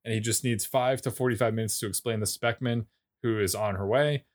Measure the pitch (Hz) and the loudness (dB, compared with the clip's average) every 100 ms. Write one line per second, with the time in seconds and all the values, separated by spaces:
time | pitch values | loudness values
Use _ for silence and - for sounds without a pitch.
0 | 117 110 110 110 127 113 - 131 127 131 | -4 -2 0 0 0 0 0 2 2 0
1 | 131 - 127 110 117 113 110 - 110 95 | -2 0 0 2 2 0 -2 -2 -4 -4
2 | 120 110 104 - 117 113 123 117 110 _ | -2 -2 -2 0 -2 0 -2 -2 -4 _
3 | _ _ 123 110 98 101 107 95 98 123 | _ _ -2 0 0 0 -2 -2 2 2
4 | 147 143 - | 2 0 -6